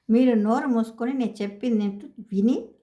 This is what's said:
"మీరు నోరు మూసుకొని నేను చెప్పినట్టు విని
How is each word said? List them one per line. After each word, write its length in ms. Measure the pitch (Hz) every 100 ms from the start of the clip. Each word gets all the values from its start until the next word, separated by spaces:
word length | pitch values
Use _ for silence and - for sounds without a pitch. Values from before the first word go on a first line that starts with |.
| -
"మీరు 220 | 226 254
నోరు 320 | 226 208 247 302
మూసుకొని 460 | 233 226 - 240
నేను 300 | 269 214 -
చెప్పినట్టు 640 | 202 - 254 220 202 202 294 - 202
విని 360 | 190 214 311 - _